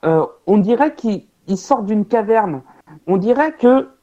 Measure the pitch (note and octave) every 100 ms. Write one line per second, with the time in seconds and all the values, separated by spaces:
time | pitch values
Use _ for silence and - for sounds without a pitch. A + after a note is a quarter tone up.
0 | D#3+ D#3+ C#3 - - G#3 F#3+ A#3+ D4+ D4+
1 | A3+ G3 _ _ - F#3+ - C4+ G3+ G#3+
2 | G3+ A#3 G#3 A3+ G3+ C#3+ - _ _ D3+
3 | - F#3+ G3+ B3+ D4+ D#4 A#3+ C4 C4 _